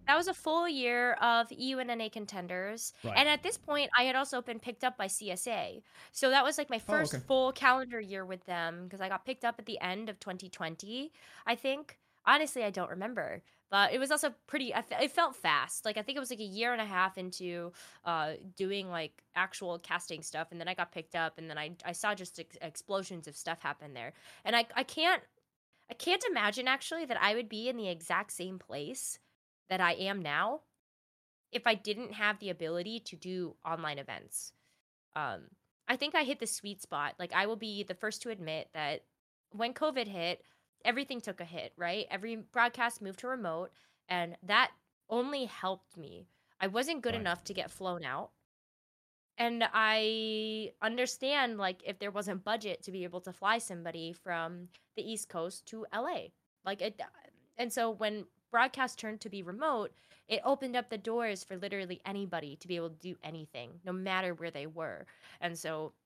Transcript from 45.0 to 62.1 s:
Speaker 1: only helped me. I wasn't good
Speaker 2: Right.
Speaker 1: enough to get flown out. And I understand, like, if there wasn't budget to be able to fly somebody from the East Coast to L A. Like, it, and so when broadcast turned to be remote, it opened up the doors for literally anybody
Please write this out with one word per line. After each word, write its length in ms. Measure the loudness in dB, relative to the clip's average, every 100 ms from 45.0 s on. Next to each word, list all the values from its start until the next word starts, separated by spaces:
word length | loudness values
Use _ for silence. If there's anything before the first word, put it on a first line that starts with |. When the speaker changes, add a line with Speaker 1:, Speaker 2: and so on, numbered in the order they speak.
| -2
Speaker 1:
only 360 | 0 0 -2
helped 520 | -4 -4 -2 -4 _ -16
me. 300 | -14 -16 -18 _ _ -2
I 60 | 0
wasn't 360 | 2 0 0
good 120 | 0
Speaker 2:
Right. 60 | 0
Speaker 1:
enough 240 | 0 -2
to 100 | -4
get 160 | -6 -6
flown 320 | -4 -4 -4
out. 300 | -4 -4 -6 _ _ _ _ _ _ _ _ _ _ 0
And 240 | 0 2 2
I 1000 | 4 6 6 4 2 0 -2 -2 -4 -6 -2
understand, 760 | -2 0 0 0 2 2 2 2
like, 240 | -2 -2
if 160 | -6 -6
there 100 | -4
wasn't 320 | -4 -2 -4
budget 400 | -2 -2 -2 -6
to 80 | -6
be 140 | -6
able 160 | -6 -8
to 120 | -10
fly 260 | -2 2 2
somebody 540 | 0 -8 -8 -6 -8
from 560 | -8 -6 -4 -4 -6 -14 -20 _ -8
the 120 | -6
East 200 | -6 -6
Coast 380 | -4 -4 -6 -12
to 200 | -12 -6
L 160 | -2 -2
A. 240 | -2 -6 _ _ _
Like, 180 | -6 -2
it, 180 | -4 -4 -10 -12 -20 _ _ -4
and 160 | -2
so 180 | 2 0
when 360 | 2 -2 -2 -8 _ _
broadcast 480 | 4 6 4 -2 -2
turned 220 | -8 -6
to 100 | -8
be 140 | -8
remote, 480 | -8 -2 0 2 -2 -8 _ -8 2
it 160 | 4
opened 300 | 6 4 4
up 160 | 0 0
the 80 | -2
doors 460 | 0 2 2 0
for 120 | -4 -6
literally 440 | -4 -4 -4 -6
anybody 520 | -4